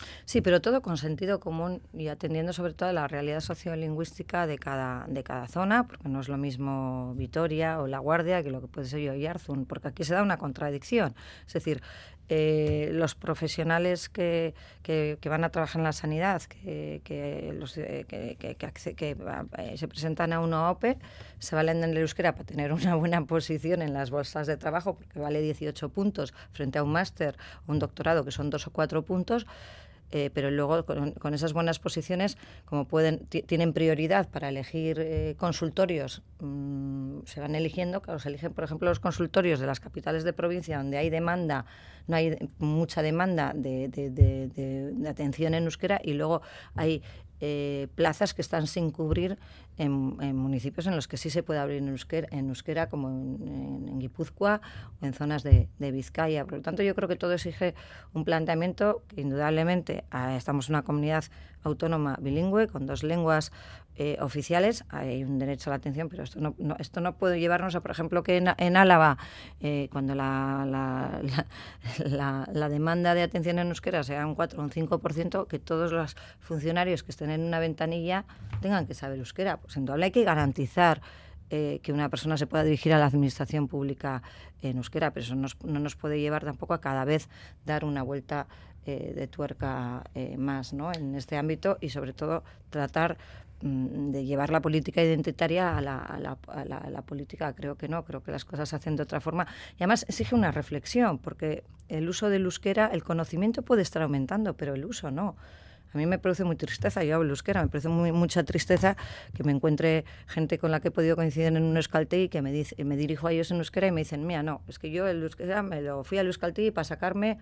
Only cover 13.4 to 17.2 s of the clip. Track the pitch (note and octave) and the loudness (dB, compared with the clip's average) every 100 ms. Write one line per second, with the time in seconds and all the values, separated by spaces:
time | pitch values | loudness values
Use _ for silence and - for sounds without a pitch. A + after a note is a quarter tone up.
13.4 | D#3 - D#3+ E3+ F3+ F3 - - F3 E3+ | -2 -2 2 2 2 0 -2 -2 0 2
14.4 | E3 - - - - D#3 D3+ D3+ C#3+ D#3 | 0 -4 -16 -10 -2 0 0 -2 -2 0
15.4 | E3 F3 D#3 E3 D#3+ D3+ D#3 D#3 F#3+ F3 | 2 0 0 0 0 0 -2 0 0 0
16.4 | - - F#3+ D3+ D3+ D3+ - D3 | -4 -12 -8 -8 -6 -8 -8 -8